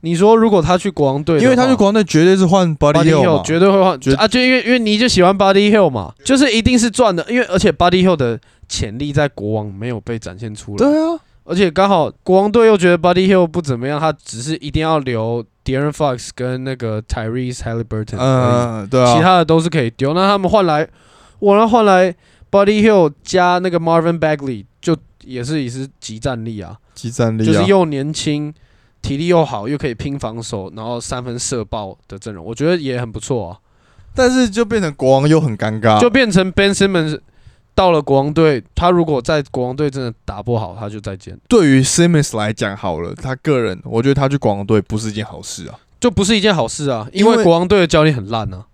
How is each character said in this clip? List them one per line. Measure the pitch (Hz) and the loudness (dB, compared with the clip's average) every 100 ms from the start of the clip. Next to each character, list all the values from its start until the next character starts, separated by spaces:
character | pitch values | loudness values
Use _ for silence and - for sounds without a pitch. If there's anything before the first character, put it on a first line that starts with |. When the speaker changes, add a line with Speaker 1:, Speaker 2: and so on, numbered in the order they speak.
Speaker 1:
你 | 165 | -4
说 | 170 202 226 | 2 4 6
如 | 226 | 4
果 | 202 | 2
他 | 156 180 | 2 0
去 | 202 | -2
国 | 170 143 | -2 0
王 | 135 | 0
队 | 151 160 | 0 2
的 | |
话， | |
Speaker 2:
因 | 240 | 4
为 | 247 | 4
他 | 254 | 2
去 | |
国 | 262 | 2
王 | 202 | 2
队 | 214 | 2
绝 | 196 156 | 2 2
对 | 170 190 | 4 4
是 | 185 | 4
换 | 196 180 151 | 4 2 0
Buddy | 147 147 | 2 4
Hield | |
嘛。 | |
Speaker 1:
Buddy | 151 160 175 | 4 4 4
Hield | 156 | 2
绝 | - 165 | 0 2
对 | 196 | 4
会 | 196 | 4
换， | 185 147 | 2 0
Speaker 2:
绝-， | 135 135 | -2 0
Speaker 1:
啊， | 220 | 2
就 | 254 | 2
因 | 254 | 2
为， | 254 | 0
因 | 214 | 2
为 | 254 | 0
你 | 220 214 | 0 0
就 | 240 | 2
喜 | - | 4
欢 | 180 196 | 2 4
Buddy | 196 196 208 | 2 4 4
Hield | 214 180 | 4 2
嘛， | 120 85 - | 0 -8 -12
就 | - 269 | -2 2
是 | 277 | 2
一 | 220 | 2
定 | 220 254 | 2 2
是 | 233 | 0
赚 | 196 233 | 2 0
的， | 175 - | 0 -2
因 | 247 | -2
为 | 240 | 0
而 | 185 | 0
且 | 180 | 0
Buddy | 156 175 185 185 | 2 2 4 2
Hield | 170 | 2
的 | 123 117 _ _ - | -2 -4 _ _ -14
潜 | - 120 110 | -8 -8 -8
力 | 147 | -4
在 | 143 147 | -2 -2
国 | - 104 | -4 -6
王 | 107 104 | -6 -6
没 | 98 117 | -10 -8
有 | 117 | -8
被 | - 117 | -8 -10
展 | - 90 | -10 -14
现 | 113 | -14
出 | 104 - | -14 -12
来。 | 104 | 0
Speaker 2:
对 | 269 | 2
啊。 | 302 320 330 _ _ | 2 -2 -6 _ _
Speaker 1:
而 | - | -8
且 | 175 196 | -2 0
刚 | 160 196 | 2 2
好 | 190 131 - | 2 0 -6
国 | - 185 | 0 2
王 | 208 | 4
队 | 214 226 | 4 4
又 | 208 | 4
觉 | 180 | 4
得 | 175 | 2
Buddy | 170 180 190 | 2 2 2
Hield | 190 170 | 2 2
不 | 165 | -2
怎 | 151 120 | -4 -4
么 | 127 | -4
样， | 147 | -2
他 | 160 | -4
只 | 147 - 113 | -4 -10 -12
是 | 127 160 | -8 -8
一 | 151 | -6
定 | 156 | -4
要 | 160 156 | 0 -2
留 | 131 117 113 117 113 _ | -2 -4 -4 -6 -8 _
De'Aaron | - 131 147 | -6 -2 -2
Fox | 147 147 123 - | -2 -4 -4 -10
跟 | - 127 127 | -10 -8 -6
那 | 131 | -8
个 | 127 120 107 | -8 -6 -6
Tyrese | 107 - 110 120 127 123 | -6 -8 -6 -6 -6 -8
Haliburton | - 113 117 110 110 101 | -8 -8 -8 -8 -8 -4
而 | 127 131 123 120 120 110 | 0 2 2 2 0 -6
已， | |
Speaker 2:
嗯， | 98 | -2
对 | 127 | 2
啊。 | 123 | 4
Speaker 1:
其 | 120 | 4
他 | 175 185 | 4 4
的 | |
都 | 160 160 | 4 2
是 | 160 | 2
可 | 160 | -2
以 | 117 | -4
丢。 | - 135 | -2 -2
那 | 165 196 | 0 2
他 | 202 | 2
们 | 185 | 2
换 | 208 185 | 2 2
来， | 151 160 _ _ _ _ _ | 0 -2 _ _ _ _ _
我 | 202 202 | 2 4
那 | 220 | 4
换 | 233 | 4
来 | 214 185 185 170 _ _ _ | 4 4 2 -2 _ _ _
Buddy | 202 196 214 | 2 2 4
Hield | 214 208 160 143 | 4 4 2 0
加 | - 185 180 180 | -4 0 2 2
那 | 180 | 0
个 | 170 | -2
Marvin | 165 165 165 170 | 0 0 0 -2
Bagley， | 156 151 139 113 95 _ | -2 -2 -6 -10 -12 _
就 | - 160 _ _ | -4 -4 _ _
也 | - 127 | -16 -10
是， | 120 156 | -6 -6
也 | 127 | -6
是 | 127 135 _ | -8 -12 _
集 | - 110 | -16 -8
战 | 139 123 | -6 -6
力 | 113 110 | -8 -10
啊。 | 87 101 _ | -14 -16 _
Speaker 2:
集 | - 117 | -14 -12
战 | 120 117 110 | -2 -2 2
力 | |
啊。 | 110 | 2
Speaker 1:
就 | |
是 | 104 139 | 2 4
又 | 196 | 2
年 | 170 143 143 | 2 -2 -6
轻， | 156 - 147 147 151 _ _ _ _ | -6 -4 -4 -6 -12 _ _ _ _
体 | - 139 | -8 -6
力 | 170 | 0
又 | 175 | 2
好， | 156 117 104 | 2 -4 -6
又 | 143 | -6
可 | 151 | -6
以 | |
拼 | 117 143 139 | -6 -8 -8
防 | 120 113 | -8 -10
守， | 113 107 95 | -10 -10 -10
然 | 92 | -12
后 | 110 120 | -10 -8
三 | - 127 | -8 -10
分 | 123 120 | -8 -10
射 | - 127 | -6 -6
爆 | 107 113 98 - _ | -6 -8 -10 -14 _
的 | 98 | -16
阵 | 113 | -14
容， | 98 | -14
我 | 82 | -14
觉 | 113 151 | -4 -2
得 | 180 | -2
也 | 139 123 | -4 -6
很 | 123 | -8
不 | 107 | -12
错 | - 127 90 | -8 -8 -8
啊。 | 87 _ _ _ _ - - | -16 _ _ _ _ -14 0
Speaker 2:
但 | 254 | 2
是 | 254 247 | 2 0
就 | 196 | -2
变 | 226 226 | -2 -2
成 | 175 | -4
国 | 143 127 | -2 2
王 | 135 143 | 2 4
又 | 156 | 2
很 | 151 107 | 0 -4
尴 | 110 110 | -6 -2
尬。 | 113 107 | 2 4
Speaker 1:
就 | 240 | 4
变 | 226 240 | 2 2
成 | 185 190 | 0 0
Ben | - 196 | 0 0
Simmons | 196 196 185 156 151 _ _ - _ _ | 2 0 0 -2 -6 _ _ -20 _ _
到 | - 190 | 0 2
了 | 156 | 2
国 | 143 139 | 2 0
王 | 139 | 0
队， | 151 160 135 - | 2 2 2 -4
他 | - 175 | -2 0
如 | 175 | 2
果 | 165 143 | 0 -2
在 | 120 156 139 | -2 -4 -4
国 | 135 123 | -6 -6
王 | 131 | -4
队 | 147 | -4
真 | 135 | -4
的 | 127 110 | -10 -10
打 | - 101 | -14 -12
不 | 107 117 | -4 -4
好， | 107 95 | -4 -10
他 | 104 | -12
就 | 107 | -12
再 | 104 | -12
见。 | 98 - 92 _ | -14 -16 -20 _
Speaker 2:
对 | 233 160 | 2 6
于 | 135 | 4
Simmons | 135 - 170 165 139 | 2 2 2 2 0
来 | 113 107 | -4 -4
讲 | 107 107 | -4 -6
好 | 98 98 80 | -6 -6 -6
了， | 87 | -8
他 | 92 131 131 | -10 -10 -8
个 | - 135 | -2 -2
人， | 110 92 | -2 -6
我 | - 113 | -6 -2
觉 | 127 | 0
得 | |
他 | 139 139 | 2 0
去 | 139 | 0
国 | 120 | -2
王 | 101 | -4
队 | 101 107 | 0 0
不 | 95 107 | 0 -6
是 | 110 | -6
一 | |
件 | 104 | -8
好 | 104 - | -10 -12
事 | - - 82 | -16 -14 -16
啊。 | - _ _ | -20 _ _
Speaker 1:
就 | 240 | -2
不 | 185 | 0
是 | 190 | 0
一 | 220 | 2
件 | 202 | 2
好 | 170 117 | 0 -2
事 | - 143 | -4 -6
啊， | 120 107 | -6 -6
Speaker 2:
因 | - 214 | 0 2
为 | |
Speaker 1:
因 | 233 | 4
为 | |
国 | 196 | 4
王 | 170 180 | 2 2
队 | 202 | 2
的 | 170 | 2
教 | 165 | 2
练 | 156 135 | 2 0
很 | 98 | -4
烂 | 113 101 | -6 -6
啊。 | 92 101 | -10 -18